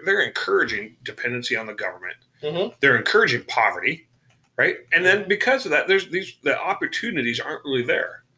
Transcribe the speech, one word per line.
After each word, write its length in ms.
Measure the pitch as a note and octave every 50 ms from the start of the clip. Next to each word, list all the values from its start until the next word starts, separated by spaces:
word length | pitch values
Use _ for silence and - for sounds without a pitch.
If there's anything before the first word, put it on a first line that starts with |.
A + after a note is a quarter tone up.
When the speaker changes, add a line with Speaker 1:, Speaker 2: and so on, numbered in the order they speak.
| -
Speaker 1:
they're 160 | F#3+ G3+ G#3
encouraging 760 | C3 A2+ - - - F#3+ G3 F#3+ - B2 A2+ G2+ G#2+ - - _ -
dependency 540 | - - - - A#2+ B2 B2 B2 - A#2+
on 100 | A2 A2
the 60 | G#2+ G#2
government. 420 | G2+ G#2 F#2 F2+ F2+ F2+ F2 - - _ _ _ _
Speaker 2:
Mm-hmm. 320 | D3 D3+ E3 E3+ G#3 A#2+ - _
Speaker 1:
They're 160 | - C#3 B2
encouraging 480 | - - - - A3 A3+ D3 A#2+ A#2 -
poverty, 640 | - - A#2+ A2 G2+ F2+ F2+ F2+ - F2 - - _ _ _ _ _ _ _ _ _ _
right? 200 | - C3+ F#3 - - - -
And 140 | F#3+ F3+ F3+
then 140 | F#3 G3 G#3
Speaker 3:
Mm-hmm. 80 | G3 F#3
Speaker 1:
because 360 | G3+ G#3 - B3 C4+ B3+ B3+
of 60 | F3
that, 160 | D3 C#3+ -
there's 220 | F3+ F#3+ G3 F3 D3
these, 260 | D#3 F#3+ G3 - - _ -
the 160 | C#3+ B2+ -
opportunities 800 | D#3 F#3 F#3+ - D#3+ C3+ - - G#3+ A#3 F#3+ C#3+ A#2 A#2+ A#2 A#2+
aren't 240 | A2 D3 D#3 - -
really 200 | D3 C3+ B2 A#2+
there. 400 | C#3+ - - - - - - _ _ _